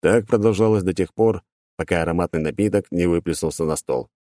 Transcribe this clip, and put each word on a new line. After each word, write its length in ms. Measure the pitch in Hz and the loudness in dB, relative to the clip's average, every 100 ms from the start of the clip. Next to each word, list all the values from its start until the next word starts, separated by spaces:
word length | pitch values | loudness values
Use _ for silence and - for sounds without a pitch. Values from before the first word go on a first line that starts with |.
Так 240 | 87 113 107 | 4 2 2
продолжалось 560 | 117 107 98 110 107 | 2 2 2 2 2
до 100 | 92 | 0
тех 200 | 90 90 | -2 -4
пор, 300 | - 113 92 _ _ _ - | 0 0 0 _ _ _ -12
пока 240 | 82 87 | -4 -2
ароматный 400 | 82 85 87 82 | 0 0 -2 -2
напиток 500 | 78 76 104 101 - | -4 -2 0 0 -2
не 140 | 87 87 | -2 0
выплеснулся 580 | 85 85 80 80 - 80 | 0 -2 -4 -4 -4 -4
на 100 | 78 | -4
стол. 340 | - 64 62 _ | -4 -6 -6 _